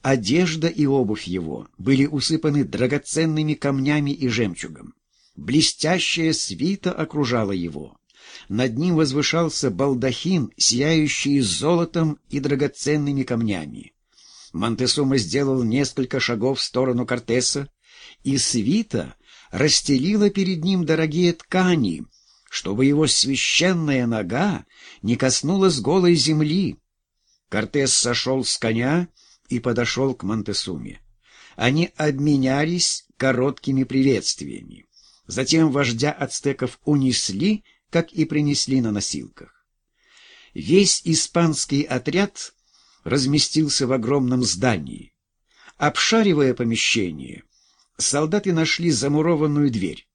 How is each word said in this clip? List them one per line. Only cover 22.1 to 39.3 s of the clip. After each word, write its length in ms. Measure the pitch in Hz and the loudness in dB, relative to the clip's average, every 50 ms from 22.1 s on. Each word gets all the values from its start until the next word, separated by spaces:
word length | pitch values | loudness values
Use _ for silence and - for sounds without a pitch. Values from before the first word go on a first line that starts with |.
| _ _ _ _ _ _ _ _ | _ _ _ _ _ _ _ _
чтобы 360 | - - - 92 98 113 135 | -10 -8 -6 -4 0 2 4
его 200 | 139 143 147 156 | 4 4 4 2
священная 1000 | 135 - - - 135 135 123 - - - - 165 185 190 170 160 147 139 127 123 | 2 2 0 0 0 0 -2 -2 0 0 2 2 2 2 2 0 0 0 2 2
нога 580 | 117 117 110 101 85 110 135 185 208 175 - - _ _ - - - - - | 0 0 -2 -2 -2 -2 0 0 0 -2 -4 -8 _ _ -20 -20 -20 -18 -6
не 140 | - 104 120 | -2 -2 0
коснулась 640 | - 135 131 123 - - 147 190 190 190 185 156 131 | 2 2 0 0 0 -2 0 2 4 4 2 2 2
голой 340 | 98 127 170 190 175 175 175 | 0 0 2 4 4 4 4
земли. 640 | 156 123 156 156 151 156 151 160 196 190 120 - _ _ _ _ _ _ _ _ _ _ _ _ _ _ _ | 4 2 2 2 2 2 2 2 0 0 -2 -4 _ _ _ _ _ _ _ _ _ _ _ _ _ _ _
Кортес 460 | 98 104 107 - - 147 135 127 - | -4 -4 -4 0 0 0 2 2 2
сошел 500 | - - 123 120 - - 127 135 135 120 | 0 0 0 -2 -2 -2 -2 -2 -2 -2
с 140 | - - - | -4 -4 -2
коня 500 | - 113 110 113 120 131 156 175 175 170 _ _ _ _ _ _ _ _ | -2 0 0 0 0 2 0 0 -2 -4 _ _ _ _ _ _ _ _
и 100 | 127 120 | -6 -4
подошел 560 | - 127 113 120 120 - - 127 135 135 123 | -2 -2 0 0 -2 -2 -2 -2 -2 -2 -2
к 80 | - | -4
Монтесуме. 800 | 113 98 110 110 98 - 98 - - 95 87 71 57 - - - _ - _ _ _ _ _ - - - - | -4 -4 -4 -4 -4 -4 -6 -6 -6 -6 -8 -10 -10 -14 -16 -18 _ -20 _ _ _ _ _ -20 -20 -20 -8
Они 340 | - 110 123 139 160 170 - _ | -2 0 0 2 2 0 -2 _
обменялись 1120 | - 156 151 139 135 143 151 147 139 131 131 135 143 151 160 175 180 170 - - - _ _ _ | -2 -2 -2 0 0 2 2 2 2 2 2 2 0 0 0 0 -2 -2 -2 -2 -6 _ _ _
короткими 680 | _ 135 135 127 120 127 143 135 - - 139 135 131 131 | _ 0 0 2 2 0 -2 -2 -4 -4 -2 0 0 0
приветствиями. 1000 | 117 131 135 135 139 123 98 - - - - 76 69 57 - - - 50 50 _ _ _ _ _ _ _ _ _ | 0 0 2 4 4 2 2 0 -4 -6 -6 -10 -12 -12 -14 -16 -18 -20 -20 _ _ _ _ _ _ _ _ _
Затем 440 | - - 123 131 127 156 160 160 156 | -8 -6 -4 0 2 4 4 4 4
вождя 420 | 127 143 139 120 117 113 135 147 | 4 2 0 0 0 0 -2 -2
ацтеков 640 | 156 - 143 127 - - - 143 135 - 131 120 - _ _ | -2 -4 -6 -6 -6 -4 -4 -4 -2 -2 -6 -6 -6 _ _
унесли, 800 | - 151 143 135 131 120 - - - 95 98 139 208 214 208 _ _ _ _ _ _ | 0 2 2 2 2 0 0 -2 -4 -4 0 2 2 0 0 _ _ _ _ _ _
как 220 | - 170 165 - | -2 -2 -2 -2
и 120 | - 165 151 | -2 -2 -2
принесли 560 | - 151 151 151 147 143 - - - 131 131 | 0 0 0 0 0 0 0 0 0 0 2
на 120 | 117 113 | 2 0
носилках. 760 | 104 101 95 - - 71 57 50 | -2 -2 -4 -4 -6 -8 -10 -14